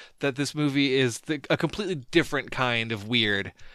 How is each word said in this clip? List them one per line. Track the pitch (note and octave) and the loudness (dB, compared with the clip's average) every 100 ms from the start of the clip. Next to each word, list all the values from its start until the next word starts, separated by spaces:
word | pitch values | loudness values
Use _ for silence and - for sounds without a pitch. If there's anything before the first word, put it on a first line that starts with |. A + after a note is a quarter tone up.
| - - | -20 -4
that | C#3+ C3 | -2 0
this | C#3 | -2
movie | D3+ D3 C#3 C#3 | 0 0 2 4
is | C3 B2+ A2+ | 4 2 0
the, | - D3+ - | -6 -4 -2
a | D3+ | 0
completely | D#3+ - F#3+ E3 - | 0 -2 -4 -6 0
different | E3+ D3+ C#3+ - | 0 2 -2 -4
kind | - B2+ A#2 A2+ | -2 0 0 -2
of | A2 G#2 | -4 0
weird. | A#2+ G#2+ G2+ F2 - - | 2 4 2 -2 -8 -18